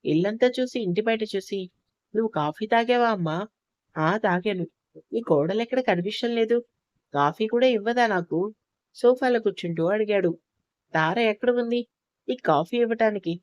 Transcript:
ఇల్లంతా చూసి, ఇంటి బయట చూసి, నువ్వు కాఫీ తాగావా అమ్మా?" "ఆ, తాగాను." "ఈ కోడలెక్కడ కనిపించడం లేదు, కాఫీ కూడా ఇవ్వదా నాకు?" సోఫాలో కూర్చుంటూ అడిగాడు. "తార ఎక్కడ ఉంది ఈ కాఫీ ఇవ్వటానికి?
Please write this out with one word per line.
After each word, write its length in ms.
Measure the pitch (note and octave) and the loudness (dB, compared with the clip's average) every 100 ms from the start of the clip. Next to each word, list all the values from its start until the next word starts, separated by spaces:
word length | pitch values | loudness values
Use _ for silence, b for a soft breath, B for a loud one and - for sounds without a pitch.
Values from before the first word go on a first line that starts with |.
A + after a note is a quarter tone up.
ఇల్లంతా 440 | - D#3 F#3+ A3 B3 | 0 0 0 2 0
చూసి, 280 | B3 B3+ B3 | 2 -4 -2
ఇంటి 200 | G3 F3 | -2 0
బయట 200 | A3 A3+ G#3+ | 0 -2 -2
చూసి, 320 | G3 - G3 F#3 _ _ _ _ | -6 -6 -8 -8 _ _ _ _
నువ్వు 160 | G#3+ A3 | -4 -2
కాఫీ 360 | D#3 D3 - G#3+ | -2 -2 -4 0
తాగావా 440 | A#3 A#3 A#3+ A#3 | 0 2 2 2
అమ్మా?" 260 | G#3 D#3+ D#3+ G#3+ _ _ _ _ D#3 | 0 -2 -4 -8 _ _ _ _ -2
"ఆ, 120 | D#3 G#3+ | 0 2
తాగాను." 460 | G#3 F3+ G3 F#3 F3+ _ _ D#3+ _ | 0 0 -2 -4 -6 _ _ -20 _
"ఈ 80 | A3 | -8
కోడలెక్కడ 600 | A#3 D3+ D#3+ G#3+ A#3 B3+ | 0 2 2 -2 -2 -2
కనిపించడం 520 | B3+ F3 F3+ - A#3 | 0 -2 -2 -4 -4
లేదు, 220 | A#3 A3+ A#3 A#3 _ _ _ _ | 0 0 0 -2 _ _ _ _
కాఫీ 300 | C#3+ C#3+ - A3 | 0 0 0 -2
కూడా 220 | A#3+ C4 | 2 2
ఇవ్వదా 380 | A3+ G#3 A#3+ A#3 | 2 0 0 0
నాకు?" 340 | F#3 E3+ D#3 G3+ - _ _ _ - | 0 -2 -4 -4 -8 _ _ _ 2
సోఫాలో 420 | A#3+ B3+ C4 A#3 | 2 4 2 2
కూర్చుంటూ 440 | A3 F#3+ F3 E3 E3 | 0 -4 -6 -2 0
అడిగాడు. 420 | G#3+ G#3 G3+ F3+ E3+ _ _ _ _ _ | 0 0 2 0 -4 _ _ _ _ _
"తార 240 | D#3+ D#3+ G3+ A3+ | 0 0 2 0
ఎక్కడ 240 | G#3+ A#3+ A#3+ | 2 0 0
ఉంది 240 | A#3 A#3+ A#3+ _ _ _ - | -2 -4 -6 _ _ _ -8
ఈ 80 | B3+ | -4
కాఫీ 320 | - D3+ E3 A#3+ | 0 0 0 -2
ఇవ్వటానికి? 560 | A#3 A3+ A3 G#3 E3+ F3 | 0 2 0 0 -6 -8